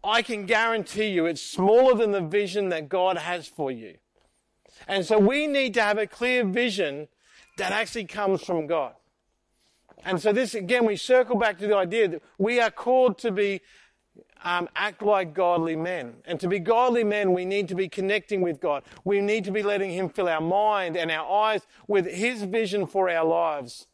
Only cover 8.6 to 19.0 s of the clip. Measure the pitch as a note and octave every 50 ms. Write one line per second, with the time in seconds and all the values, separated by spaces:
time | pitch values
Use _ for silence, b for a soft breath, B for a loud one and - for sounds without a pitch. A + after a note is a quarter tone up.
8.6 | D#3 C#3+ E3 D#3+ C#3 A#2+ - _ _ _ _ _ _ _ _ _ _ _ _ _
9.6 | _ _ _ _ _ _ _ _ - F3+ F#3 F3 F#3 G#3+ G#3 A#3 C4 G3+ - A3
10.6 | F#3+ E3+ B3 B3 A#3 A3 G#3 F3 - - B3+ B3+ B3+ - B3 G3+ F#3+ G#3+ G3 E3
11.6 | G3+ G#3 G#3 G3+ F#3+ F3 G3 A#3 G#3+ F#3 D#3+ D#3 b b b - F#3+ A3 A#3+ A#3+
12.6 | A#3 G#3+ - - - A#3+ B3+ C4 B3+ B3 F#3+ - - A#3 F#3+ G3 G#3 G3+ G3 F3+
13.6 | b b b b b b b b b _ _ - _ _ _ _ - F3 F3 F3
14.6 | F3 - _ - G3 G#3 F#3+ _ G#3+ G3+ G#3 F#3+ F#3 E3 D3 F3+ F#3 F3 F3 E3+
15.6 | E3 E3 D#3+ D#3 D#3+ F3 F#3 E3+ B2+ A#2+ A#2 - _ - F3 D3+ F#3+ F3 F#3+ G3+
16.6 | E3 F#3+ A3+ A3+ B3 B3+ A#3+ A#3+ A3+ G#3 G#3 G#3 G#3 F#3+ F3+ F3+ F3+ F#3 G3 G3+
17.6 | G3+ E3 F#3 F3 F#3+ E3+ - - F#3 F#3+ G#3 G#3 F#3+ - G#3 F#3+ F3+ F3 D#3+ -
18.6 | - E3 C#3+ C#3 B B B B